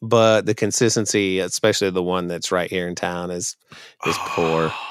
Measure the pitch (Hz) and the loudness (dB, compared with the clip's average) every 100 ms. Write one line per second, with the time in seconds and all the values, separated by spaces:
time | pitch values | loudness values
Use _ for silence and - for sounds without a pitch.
0 | 117 117 113 110 101 107 107 - 117 117 | 0 4 6 4 2 0 0 2 2 2
1 | 104 107 98 95 92 - 110 104 98 92 | 0 2 2 0 -2 0 0 2 0 0
2 | 90 90 87 85 - 90 85 95 87 87 | -2 -2 -2 -6 -2 -2 -2 -4 -4 -4
3 | 87 87 87 87 - - _ - - _ | -4 -4 -6 -6 -8 -10 _ -20 -20 _
4 | - - - - 82 80 80 - - | -6 -4 -4 0 2 2 0 -2 -10